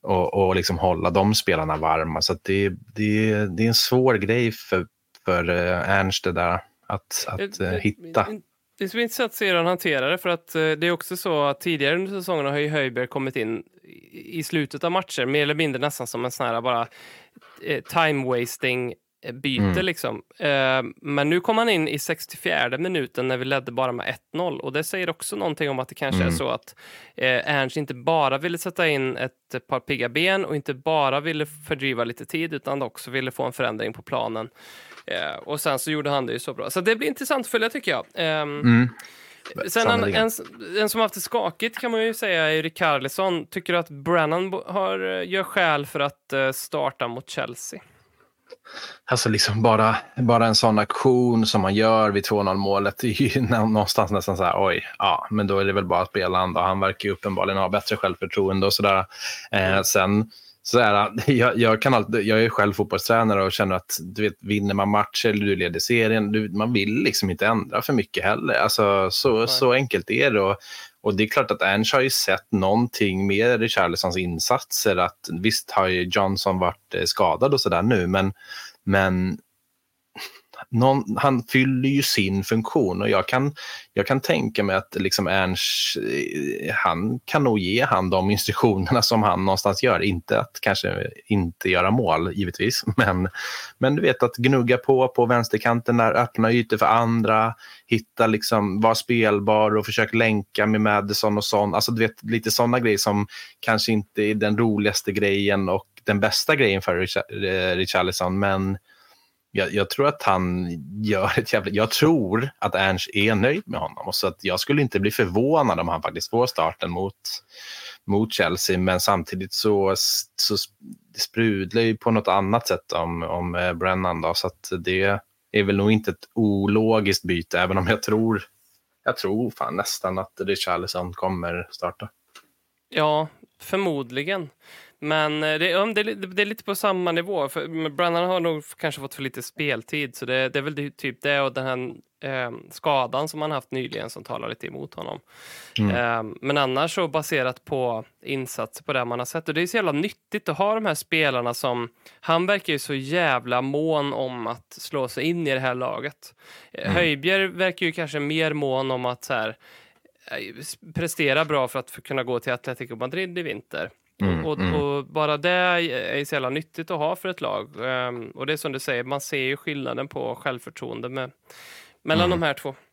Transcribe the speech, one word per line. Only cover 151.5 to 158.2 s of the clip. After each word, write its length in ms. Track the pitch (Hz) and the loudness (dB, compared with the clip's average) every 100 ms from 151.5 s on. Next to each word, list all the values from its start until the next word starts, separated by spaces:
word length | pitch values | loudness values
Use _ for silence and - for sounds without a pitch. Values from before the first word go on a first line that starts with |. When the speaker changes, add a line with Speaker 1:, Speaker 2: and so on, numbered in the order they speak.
Speaker 2:
som... 340 | 120 135 120 117 _ - _ | -2 -2 -2 -4 _ -20 _
Han 260 | - 165 185 | 0 0 2
verkar 260 | 202 - | -2 -2
ju 60 | 147 | -4
så 160 | - | -4
jävla 680 | 139 135 170 165 127 120 123 | -6 -2 0 2 0 0 -2
mån 500 | 131 143 160 156 143 | 0 -2 0 0 -2
om 340 | 127 131 123 110 | -4 -6 -6 -8
att 260 | 120 _ | -8 _
slå 360 | - - 147 127 | -18 -8 -6 -4
sig 160 | - | -2
in 220 | 151 175 156 | -2 -2 -2
i 80 | |
det 60 | 131 | -2
här 140 | 131 | -2
laget. 600 | 123 127 120 135 - - _ - - - | -4 -6 -6 -10 -12 -20 _ -20 -20 -18
Eh, 120 | - | -8
Speaker 1:
Mm. 100 | - 98 | -2 2
Speaker 2:
Höjbjerg 500 | 170 143 151 196 190 | 2 0 0 0 0
verkar 400 | 175 185 180 175 | -2 -2 -2 -4
ju 60 | |
kanske 280 | 160 156 147 | -4 -6 -4